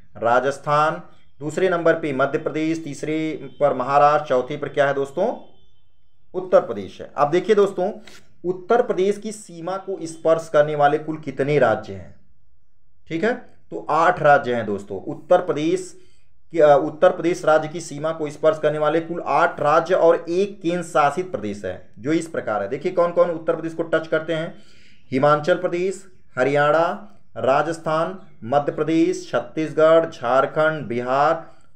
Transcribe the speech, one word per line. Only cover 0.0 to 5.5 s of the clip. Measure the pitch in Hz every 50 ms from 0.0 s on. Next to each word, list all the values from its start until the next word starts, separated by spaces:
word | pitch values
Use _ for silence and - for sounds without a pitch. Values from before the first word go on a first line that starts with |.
| - - -
राजस्थान, | - 107 117 120 127 123 139 135 - - 151 147 147 151 156 165 175 - - - - - - - -
दूसरे | 139 151 147 - 180 190
नंबर | 175 170 170 170 160
पे | - - 156 139
मध्य | 127 135 135 131 156
प्रदेश, | - - 131 156 156 160 160 160 160
तीसरे | 147 139 - - 147 156 160 156 160 156 131 135 135 - -
पर | 147 143 127
महाराष्ट्र, | 127 123 131 139 143 147 147 151 151 151 -
चौथे | 135 127 123 - 151
पर | 147 147 139
क्या | 139 147 139
है | 139 139
दोस्तों? | 139 139 135 - - 185 233 294 - - -